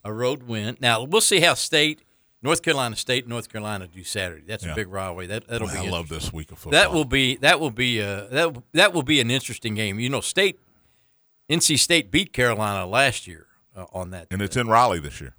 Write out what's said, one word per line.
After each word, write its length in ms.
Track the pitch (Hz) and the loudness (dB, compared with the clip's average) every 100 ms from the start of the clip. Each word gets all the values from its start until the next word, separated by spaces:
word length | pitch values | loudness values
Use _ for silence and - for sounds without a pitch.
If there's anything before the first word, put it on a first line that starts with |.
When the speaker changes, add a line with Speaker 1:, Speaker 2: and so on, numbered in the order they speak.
Speaker 1:
a 100 | 104 | -8
road 300 | 110 123 143 | -2 -2 -2
win. 340 | 123 113 104 127 | -6 -4 -4 -2
Now, 240 | 123 113 | 0 2
we'll 180 | 131 208 | 2 2
see 180 | - 190 | 4 4
how 140 | 170 | 4
State, 480 | 127 - 156 151 156 _ _ _ _ | 4 2 2 2 -2 _ _ _ _
North 200 | 127 165 | -2 0
Carolina 340 | - 143 120 107 | 2 0 0 -4
State, 320 | - 123 120 | -2 -2 -2
North 240 | 120 - | -10 -8
Carolina 360 | 110 104 104 90 | -8 -6 -8 -10
do 160 | 90 | -14
Saturday. 400 | 87 104 92 78 78 | -8 -4 -4 -8 -10
That's 180 | 107 87 | -8 -6
Speaker 2:
Yeah. 60 | |
Speaker 1:
a 20 | 78 | -6
big 120 | 92 | -6
rivalry. 400 | 95 95 87 90 | -6 -6 -8 -8
That, 200 | 110 - | -8 -6
that'll 200 | 117 107 | -6 -4
Speaker 2:
Man, 80 | 98 | -4
Speaker 1:
be 60 | |
Speaker 2:
I 40 | 98 | -4
Speaker 1:
in-, 60 | |
Speaker 2:
love 180 | 87 80 | -4 -6
this 220 | 80 - | -6 -8
week 180 | 80 78 | -8 -12
of 60 | - | -12
Speaker 1:
that 60 | 80 160 190 | 0 2 4
Speaker 2:
football. 80 | |
Speaker 1:
will 120 | 175 139 | 2 2
be, 300 | 135 127 131 | 2 2 2
that 220 | 143 151 | 2 4
will 100 | 131 | 0
be, 300 | 113 127 113 | -2 0 0
uh, 240 | 101 98 101 | -2 -6 -4
that, 240 | 131 170 123 - | -2 -2 -4 -4
that 200 | 156 202 | 2 4
will 100 | 175 | 4
be 160 | 135 147 | 2 2
an 80 | 117 | 2
interesting 440 | 131 - 113 117 107 | 0 -2 -8 -6 -2
game. 240 | 107 101 | -2 -2
You 100 | 123 | -2
know, 120 | 135 | -2
State, 380 | - - 202 - _ _ _ _ _ _ _ _ - | -2 0 0 -2 _ _ _ _ _ _ _ _ -2
N 120 | 165 | 0
C 160 | - 147 | 2 2
State 320 | - 170 101 | 4 2 2
beat 220 | 147 196 | -2 0
Carolina 520 | - 123 107 104 101 92 | 0 2 2 -2 -2 -2
last 400 | 117 139 - - | 2 2 0 -10
year, 200 | 80 - _ _ 98 | -20 -20 _ _ -18
uh, 100 | 87 | -12
on 160 | 92 90 | -10 -8
that. 160 | 90 85 | -12 -8
Speaker 2:
And 100 | 95 | -4
it's 160 | 101 127 | -2 0
in 100 | 113 | 4
Raleigh 320 | 113 123 87 | 6 6 4
this 200 | 73 - | -4 -10
year. 140 | 65 | -16